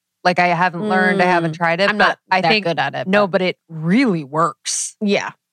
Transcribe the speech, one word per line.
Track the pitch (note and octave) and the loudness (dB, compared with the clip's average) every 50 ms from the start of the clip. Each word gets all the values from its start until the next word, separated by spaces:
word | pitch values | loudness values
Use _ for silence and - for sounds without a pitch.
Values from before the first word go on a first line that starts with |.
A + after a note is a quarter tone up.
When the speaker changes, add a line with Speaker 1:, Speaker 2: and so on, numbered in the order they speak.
| _ _ _ _ - | _ _ _ _ -2
Speaker 1:
Like, | F3+ F3+ - | 0 2 2
I | F3+ F3+ | 2 2
haven't | F3 E3 F3+ F#3 E3+ F3 G#3 - | 2 2 0 0 0 -2 -4 0
learned, | F#3 F#3 F#3 F#3 F3+ F3+ | 0 2 2 2 2 2
I | F3+ | 2
haven't | F3+ F3+ E3+ E3 E3 | 2 2 2 0 0
Speaker 2:
Mm. | D#3 E3+ | -2 -2
Speaker 1:
tried | F3 E3 E3+ E3+ | -2 0 0 0
it, | G3 G3+ | 0 0
Speaker 2:
I'm | G#3+ G#3 | 2 2
Speaker 1:
but | F#3+ F3 | 2 0
Speaker 2:
not | - - _ - | 0 -4 _ -2
Speaker 1:
I | F#3+ F#3+ | -2 0
Speaker 2:
that | F3+ - | 2 2
Speaker 1:
think, | A3+ G#3+ F#3+ | 0 2 0
Speaker 2:
good | E3+ E3 C#3 | -2 -2 -2
at | C3+ C#3+ C#3 | -4 -4 -4
it, | C#3 B2+ F#3 | -6 -4 0
Speaker 1:
no, | F#3+ G#3 G#3 F3+ | 2 2 2 2
Speaker 2:
but | E3 | 0
Speaker 1:
but | F#3+ F#3 | 0 -2
it | F3+ - _ _ - | -2 -4 _ _ -16
really | E3 D#3 D#3 E3+ F#3+ B3 C#4+ A#3+ F3+ E3 D3 | -14 -8 -2 0 2 2 2 2 0 -2 -4
works. | B2+ D3 D#3 E3+ D#3 - _ - - - - - - - - | -6 -2 -2 -2 -2 -2 _ -10 -8 -8 -6 -8 -8 -10 -6
Speaker 2:
Yeah. | A3 G3 G3+ D#3+ F#2 - - _ _ _ | -2 -2 -2 -2 -2 -6 -14 _ _ _